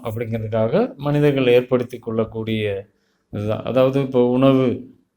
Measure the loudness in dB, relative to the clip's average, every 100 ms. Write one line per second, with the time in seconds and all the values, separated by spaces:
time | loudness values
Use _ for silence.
0 | -6 -8 -6 -8 -4 -2 0 0 -2 -4
1 | -4 2 2 2 4 4 4 0 -2 -10
2 | -6 -4 -4 -6 -6 -4 -4 -6 -10 _
3 | _ _ _ -8 -4 -4 -2 2 2 2
4 | 0 2 2 4 4 4 2 -2 -8 _
5 | _